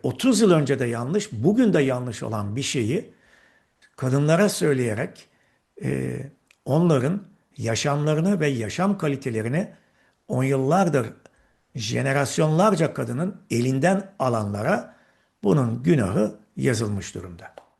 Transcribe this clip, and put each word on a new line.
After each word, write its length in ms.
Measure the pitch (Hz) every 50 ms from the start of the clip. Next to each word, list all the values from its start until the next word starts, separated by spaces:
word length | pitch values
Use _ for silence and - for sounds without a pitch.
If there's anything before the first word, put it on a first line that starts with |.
| -
otuz 380 | 131 - - - 262 240 196
yıl 100 | 226 196
önce 280 | 175 156 143 131 139 120
de 60 | 127
yanlış, 440 | 120 117 117 120 131 180 208 208 -
bugün 420 | - 104 117 175 208 247 254 214 175
de 80 | 160
yanlış 420 | 139 131 127 123 123 123 107 - -
olan 320 | 113 110 107 104 101 104
bir 80 | 131 135
şeyi 500 | - - 135 110 104 147 214 - - - _ _ _ _ _ _ _ _ _ _ _ _ _ _ _ _
kadınlara 540 | - 131 131 127 143 147 151 160 170 208 202
söyleyerek, 760 | 202 - 175 156 139 127 123 113 107 110 147 185 - - - _ _ _ _ _ _ _ _ _ _ - -
e, 360 | 131 135 65 65 - - - 127 139 - _ _ _ _ _ -
onların 580 | - 135 160 175 175 156 127 117 151 185 202 - - - _ _ _ _ -
yaşamlarını 840 | 107 113 113 110 - 147 143 147 147 151 156 151 160 196 208 170
ve 80 | 151 147
yaşam 500 | 135 120 110 104 - - 180 202 202 196
kalitelerini 760 | 165 147 139 131 - 131 113 113 107 117 131 170 214 - - - _ _ _ _ _ _ _ _ _ -
on 160 | - 127 131
yıllardır 680 | 135 139 131 131 135 160 190 196 175 147 135 113 107 - - _ - _ _ _ _ _ _ _ _ -
jenerasyonlarca 1160 | - 104 107 117 120 127 135 135 143 139 - - - 160 156 156 165 196 220 196 156 165 139 -
kadının 480 | - 127 113 120 135 175 196 - - - -
elinden 640 | - 117 120 131 131 135 143 175 196 196 202 - - -
alanlara 760 | 135 127 117 110 104 101 101 101 107 147 202 - - - - _ _ _ _ _ _ _ _ _ -
bunun 400 | 202 180 147 127 113 113 120 127
günahı 560 | 170 170 139 104 90 101 175 214 202 - - - _ - -
yazılmış 580 | 131 135 120 110 117 104 104 98 90 - -
durumda. 400 | 95 92 90 87 82 - - - - - _ _ _